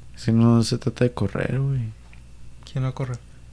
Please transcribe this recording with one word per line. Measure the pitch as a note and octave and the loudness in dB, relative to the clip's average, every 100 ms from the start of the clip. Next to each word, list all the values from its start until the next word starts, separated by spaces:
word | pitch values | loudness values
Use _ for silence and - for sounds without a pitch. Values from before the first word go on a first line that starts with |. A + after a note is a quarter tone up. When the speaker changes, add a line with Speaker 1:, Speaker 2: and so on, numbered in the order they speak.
| - - | -18 -6
Speaker 1:
Si | A#2 | 2
no | A2+ A#2 A#2 | 6 6 6
se | A2 A#2+ | 4 0
trata | B2+ - B2 | -2 0 0
de | |
correr, | - G2+ - - C3 | 0 -2 -2 -2 -2
güey. | C#3 C3+ A2 - - - - - - - - | 0 -2 -4 -10 -18 -20 -18 -18 -16 -16 -8
Speaker 2:
¿Quién | C3+ | -4
no | C3 B2+ | -4 -4
corre? | B2+ A#2+ - - - | -6 -8 -12 -20 -20